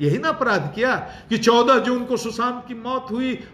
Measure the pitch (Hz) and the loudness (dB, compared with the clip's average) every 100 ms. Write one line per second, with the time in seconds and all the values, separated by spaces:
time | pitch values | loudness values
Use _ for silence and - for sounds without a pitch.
0 | 143 190 320 311 254 196 143 214 247 214 | 0 0 0 -2 0 0 -2 -2 -2 -2
1 | - - - 226 226 233 247 254 220 247 | -6 -12 -4 0 4 6 6 4 4 -2
2 | 247 233 226 220 240 247 - 226 240 262 | -2 -4 -4 -4 -4 -4 -10 -10 -6 -6
3 | - 226 262 240 - | -4 -4 -2 -4 -8